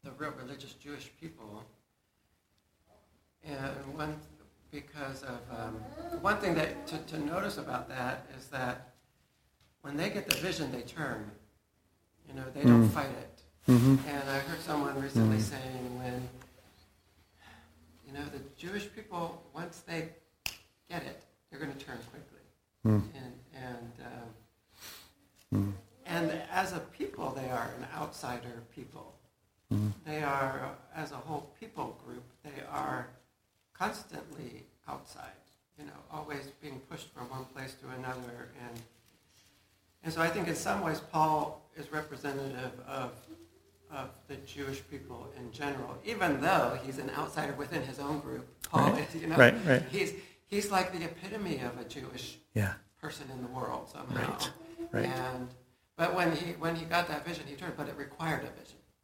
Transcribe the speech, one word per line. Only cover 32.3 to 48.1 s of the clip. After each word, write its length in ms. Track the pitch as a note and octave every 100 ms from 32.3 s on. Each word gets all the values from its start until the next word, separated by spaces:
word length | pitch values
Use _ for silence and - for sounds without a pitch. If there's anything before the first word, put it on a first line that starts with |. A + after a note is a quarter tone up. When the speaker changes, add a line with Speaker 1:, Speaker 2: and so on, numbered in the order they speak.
| -
Speaker 1:
they 200 | D3+ C#3+ -
are 380 | C#3+ C#3 C3 B2 - _ _ _ _ _
constantly 920 | - G3 G#3 - - - - - - - - -
outside, 500 | - - - - - - _ _ -
you 60 |
know, 80 | D3 C#3+ C#3+
always 380 | D3+ D3+ C#3+ C#3 -
being 200 | D3+ C3 -
pushed 220 | - -
from 160 | - A#2+
one 140 | C3 B2+
place 280 | - C3
to 140 | - C3 B2+
another. 500 | B2+ B2+ B2 B2 B2 C#3 A#2+
And, 160 | A#2+ A#2 - - _ _ - - _ _ _ _ _
and 100 | E3
so 80 | D#3+
I 80 | E3
think 200 | G#3 E3+
in 80 | D#3+
some 260 | - G3+
ways 180 | E3+ D3+
Paul 600 | - D#3+ D#3 D#3 D3+ - - -
is 160 | C#3
representative 800 | D3+ D3+ C#3 C#3+ C#3 C3+ B2+ B2+ - -
of, 260 | C#3 B2 - - D#4+ - - _ _ -
of 200 | D3 B2+ - -
the 80 | C#3
Jewish 460 | C3+ C#3+ C#3 C3+ -
people 380 | C#3+ B2+ A#2+ C3+ -
in 140 | B2
general, 440 | - C#3+ C#3 C3 B2+
even 360 | - A3+ F3+ C#3
though 380 | D3 F#3 B2 B2+
he's 140 | C3 C3
an 120 | C#3 C#3+
outsider 360 | D3+ - C#3
within 280 | C3+ C#3 D#3+
his 160 | C3 C3
own 200 | C#3